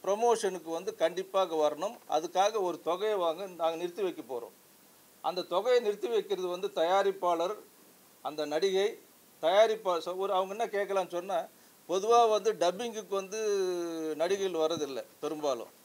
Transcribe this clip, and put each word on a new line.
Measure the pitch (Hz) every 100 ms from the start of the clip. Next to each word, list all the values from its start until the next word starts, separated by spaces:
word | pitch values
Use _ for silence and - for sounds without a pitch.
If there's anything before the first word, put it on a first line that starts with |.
| 175
ப்ரமோஷனுக்கு | 208 240 233 202 180 160 165
வந்து | 190 -
கண்டிப்பாக | 165 175 185 190 185 160
வரணும். | 151 147 196 233 - 147
அதுக்காக | 170 180 202 220 185
ஒரு | 156 156
தொகையை | 180 214 208
வாங்க | 170 160 196 170
நாங்க | 165 165
நிறுத்தி | 175 175 190
வைக்க | 156 135
போறோம். | 123 107 - _ - - - - - 156
அந்த | 180 175
தொகையை | - 226 247 214
நிறுத்தி | 202 240
வைக்கிறது | 226 - 185 180
வந்து | 180 196 185
தயாரிப்பாளர், | 165 196 196 190 180 165 175 214 - - - - - - 139
அந்த | 151 151
நடிகை, | 160 196 190 208 226 - - - -
தயாரிப்பா-, | 160 190 220 220 190 175 175
ச-, | 185
ஒரு | 196 190
அவங்க | 190 202
என்ன | 220 202
கேட்கலாம்னு | 190 196 180 175
சொன்னா, | 185 175 - - - - -
பொதுவா | 185 208 240 226 214
வந்து | 202 180
டப்பிங்குக்கு | 170 185 240 214 185 196
வந்து | 190 214 214 202 185 175 170 165 160 147
நடிகைகள் | 170 196 190 165
வரதில்லை | 156 165 143 123 - -
பெரும்பாலும். | 147 156 147 123 107 -